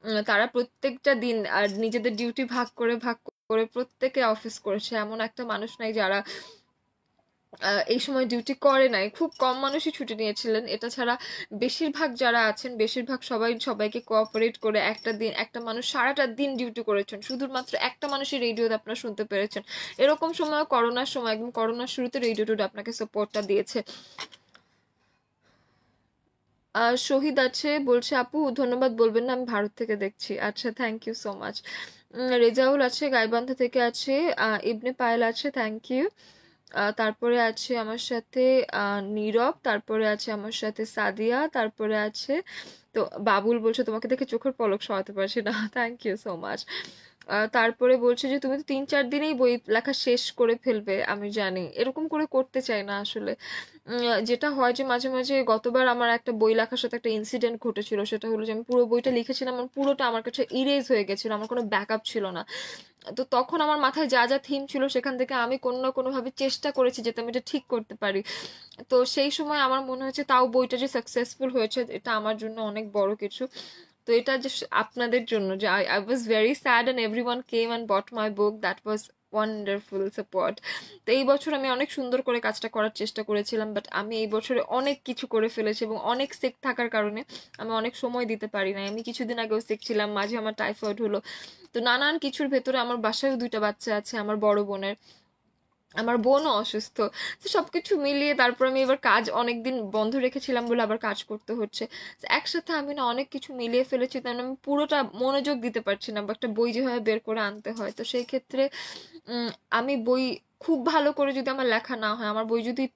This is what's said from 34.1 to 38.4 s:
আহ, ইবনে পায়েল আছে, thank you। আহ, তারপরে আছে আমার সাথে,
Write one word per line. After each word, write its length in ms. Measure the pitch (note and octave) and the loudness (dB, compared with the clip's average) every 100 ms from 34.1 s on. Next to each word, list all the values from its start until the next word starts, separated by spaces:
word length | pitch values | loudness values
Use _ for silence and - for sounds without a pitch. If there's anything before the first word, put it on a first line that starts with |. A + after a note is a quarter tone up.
| C4+ E4+ | 2 2
আহ, 260 | - A3 G#3+ | 2 0 0
ইবনে 280 | - A3 A#3+ | 0 -2 -4
পায়েল 300 | C4 B3 A#3 | 0 2 2
আছে, 260 | A3+ A#3 C#4+ | 2 0 -4
thank 340 | C4+ A3 A3 | -2 -4 -6
you। 260 | - B3+ F4+ _ - - _ _ _ | -4 0 0 _ -20 -20 _ _ _
আহ, 180 | - G3+ | -2 0
তারপরে 500 | G#3+ A3 A3 A#3+ A#3+ | 2 -2 0 0 2
আছে 360 | A3+ A3 - A#3+ | 2 0 -4 -2
আমার 200 | A3 A#3 | -2 -6
সাথে, 680 | - A#3 - B3+ | -4 -6 -4 2